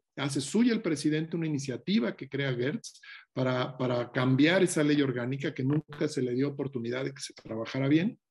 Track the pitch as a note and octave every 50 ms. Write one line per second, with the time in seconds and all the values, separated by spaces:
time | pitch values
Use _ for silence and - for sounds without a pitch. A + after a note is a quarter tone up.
0 | _ _ _ - C3+ C#3+ C#3 D#3 C3 - - G#3 A#3+ B3 A3+ G#3 - F3 D#3+ C#3
1 | - D3+ D3+ D#3 D#3+ D#3+ - E3+ E3 D#3+ D3+ C3+ C#3 C3+ B2 A#2 - - F#3+ A3+
2 | A#3 G#3 - - C#3 C3+ - C3+ C#3 C#3 C3 A#2 A#2+ C3+ E3 A3+ - - - -
3 | - - - - - _ _ C3 B2+ B2+ B2+ B2 B2+ - - - C3 B2 B2 A#2+
4 | A#2+ A#2+ - C3 B2+ C3 C3 B2+ C#3+ D#3+ F3 F#3+ F#3 F3 - E3 D3+ D3 D3 D3
5 | C#3 C3 B2 B2 A#2+ A#2+ C3+ C3+ C#3 E3 D3 - C#3+ C3 D3 D#3 - - - -
6 | E3 D3+ - - B2+ B2 B2 B2 C#3 C#3+ C#3 C#3+ C#3+ C3+ C3+ B2+ A#2 A#2 B2 B2+
7 | C3+ C#3 C#3 C#3 - - - - - - A2+ A2 A2+ - - C3+ C3+ C#3 D3 D#3+
8 | F3 A3+ C4 - _ _